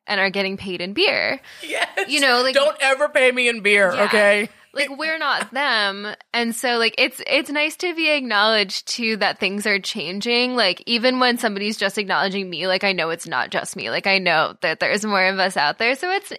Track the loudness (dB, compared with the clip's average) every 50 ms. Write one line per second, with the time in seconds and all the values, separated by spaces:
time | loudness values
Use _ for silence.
0 | _ -4 0 0 0 0 0 -2 -2 -2 -4 -6 -8 -8 -6 -6 -8 -6 -2 0
1 | 0 2 2 0 0 0 -2 -4 -8 -20 -20 -18 -12 -8 -4 -4 -4 -4 -2 -6
2 | -4 -2 0 2 4 4 4 4 2 2 2 4 2 2 2 2 2 2 4 2
3 | 0 2 2 4 4 4 4 2 0 0 0 0 2 4 6 6 4 4 4 2
4 | 2 4 4 6 6 6 4 4 0 -4 -8 _ _ _ -4 -4 -4 -4 -4 -6
5 | -4 -4 -4 -2 -2 -2 -2 -2 -4 -6 -4 -2 0 0 2 2 0 0 -2 -4
6 | -8 -10 -10 _ -12 _ -2 -2 0 -2 -2 -2 -2 0 2 2 2 0 2 0
7 | 0 0 -2 -8 -4 0 0 0 0 0 -2 -2 -2 -2 -4 -4 -4 -4 -2 0
8 | 0 0 0 0 0 0 2 2 4 4 4 2 0 -2 -4 -8 -8 -8 -6 -4
9 | -2 -2 0 2 0 0 0 0 -4 -4 -4 -2 -2 0 -2 -2 -2 -6 -8 -8
10 | -8 -6 -8 -6 -2 -2 0 0 0 0 0 0 0 0 0 -2 -4 -2 -2 2
11 | 2 0 2 4 2 2 2 0 -2 -2 -2 -2 -4 -4 -4 -2 -4 -2 -2 -4
12 | -4 -2 0 0 0 0 -2 -4 -6 -6 -8 -6 -2 -2 0 0 0 0 0 0
13 | -2 -2 -4 -6 -6 -6 -4 -4 -4 -2 -4 -6 -4 -6 -10 -8 -6 -4 -4 -2
14 | 0 0 0 2 2 2 2 2 2 0 -2 _ -4 -4 -2 0 0 0 0 0
15 | 0 0 0 2 2 2 2 0 -2 0 0 0 0 0 0 0 -2 -2 -2 -2
16 | -2 -4 -4 -4 -6 -8 -10